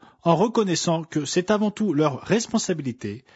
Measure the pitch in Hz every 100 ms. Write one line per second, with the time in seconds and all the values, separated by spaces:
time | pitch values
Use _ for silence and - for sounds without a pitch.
0 | - _ 170 165 226 226 202 160 - 165
1 | 160 156 139 - 175 214 214 202 214 147
2 | 151 127 - 202 226 226 - 170 135 113
3 | 104 107 _